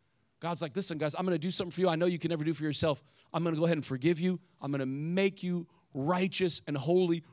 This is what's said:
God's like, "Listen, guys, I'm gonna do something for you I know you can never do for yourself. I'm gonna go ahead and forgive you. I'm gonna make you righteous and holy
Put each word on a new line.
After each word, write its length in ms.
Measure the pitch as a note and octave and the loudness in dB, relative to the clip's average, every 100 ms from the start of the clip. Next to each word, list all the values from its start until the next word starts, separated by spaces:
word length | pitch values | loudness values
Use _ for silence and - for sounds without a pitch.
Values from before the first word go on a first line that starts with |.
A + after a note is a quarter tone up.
| _ _ _ _ | _ _ _ _
God's 200 | E3 F3 | -6 -4
like, 160 | E3 B2 | -4 -2
"Listen, 220 | F#3+ D#3 | -2 0
guys, 160 | D3+ E3 | -2 0
I'm 80 | |
gonna 140 | F#3 E3+ | 0 0
do 120 | F3+ | 0
something 200 | - F3+ | -2 -2
for 100 | E3+ | 2
you 80 | F3+ | 2
I 60 | |
know 120 | D#3+ F3 | 4 2
you 120 | E3+ | 0
can 100 | E3 | -2
never 160 | E3 | -2
do 80 | D3+ | -2
for 120 | D3 | -2
yourself. 380 | D3+ C#3 E3 C#3+ - _ _ | -2 0 0 0 -6 _ _
I'm 120 | E3 | -2
gonna 120 | E3+ D#3 | 0 2
go 80 | |
ahead 120 | E3 D#3+ | 2 2
and 100 | C3 | -2
forgive 340 | C3 D3 E3 | 0 2 2
you. 200 | F#3 F3 - _ | 0 -2 -8 _
I'm 100 | C#3 | -6
gonna 140 | C#3 | -4
make 580 | C3 C#3 D#3+ F3+ G3 G3 | -2 -4 -2 2 0 0
you 240 | F3+ F3 E3+ _ _ | -4 -4 -6 _ _
righteous 640 | C#3 C#3+ F3+ F#3+ - F3+ - - | -4 0 0 0 0 0 0 -4
and 100 | C#3+ | -4
holy 460 | C3+ F3+ F3+ E3+ - | 2 4 4 0 -4